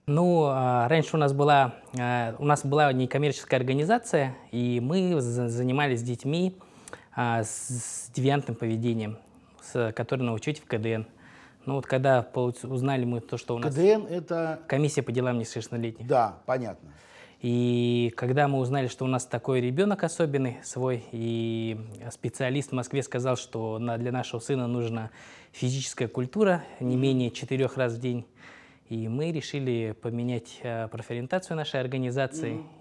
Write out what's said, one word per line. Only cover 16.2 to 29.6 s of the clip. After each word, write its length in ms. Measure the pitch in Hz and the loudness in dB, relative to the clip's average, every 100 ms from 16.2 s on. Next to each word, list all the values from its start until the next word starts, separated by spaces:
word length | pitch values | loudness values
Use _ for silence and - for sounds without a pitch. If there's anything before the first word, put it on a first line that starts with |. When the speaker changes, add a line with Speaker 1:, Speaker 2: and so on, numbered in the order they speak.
| 110 87 - | 2 -2 -4
Speaker 2:
понятно. 480 | 127 113 85 - - - - - - | -2 -4 -10 -16 -20 -20 -20 -20 -6
Speaker 1:
И 720 | 123 120 120 120 120 120 117 - | 0 2 2 2 2 2 2 0
когда 320 | 123 135 143 | 0 2 4
мы 120 | 135 | 2
узнали, 280 | 123 139 127 | 0 0 -2
что 180 | - 131 | -2 -2
у 20 | |
нас 180 | 127 - | -2 -2
такой 360 | 120 - 127 | -4 0 0
ребёнок 420 | 123 135 202 196 | 2 2 0 0
особенный 540 | 165 - 160 139 131 117 | -2 0 0 0 -2 -4
свой, 400 | - 127 131 123 - | -10 -4 -2 -2 -6
и 680 | 113 117 117 113 113 113 110 110 - 117 | -6 -2 -2 -2 -2 -4 -6 -10 -12 -14
специалист 580 | - 123 - 127 139 135 | -8 -8 -2 -2 -2 -2
в 40 | |
Москве 280 | 127 120 139 | -4 -2 -4
сказал, 320 | 131 127 127 123 | -2 -2 0 -2
что 440 | - 117 110 110 | -4 -6 -4 -4
на-, 180 | 120 117 | -4 -2
для 140 | 120 | -2
нашего 280 | 123 120 117 | -4 -4 -6
сына 280 | - 135 120 | -4 -2 -2
нужна 420 | 123 117 117 110 - - - - | -2 -2 -4 -8 -12 -20 -20 -20
физическая 560 | - 127 135 127 - 120 | -4 -2 -2 -4 -4 -4
культура 560 | - 123 208 202 175 - - | -2 -4 2 4 2 -2 -6
не 160 | 127 127 | -2 2
Speaker 2:
Мгм. 60 | |
Speaker 1:
менее 300 | 135 131 120 | 2 2 0
четырёх 460 | - 123 131 127 135 | -4 -4 0 0 0
раз 160 | 123 | -2
в 60 | 117 | 0
день, 260 | 127 120 117 - - - - _ - | -4 -4 -6 -16 -20 -20 -20 _ -8
и 180 | 113 113 | -6 -4
мы 240 | 123 160 | -2 -2
решили 640 | 151 - 147 | -4 -6 -4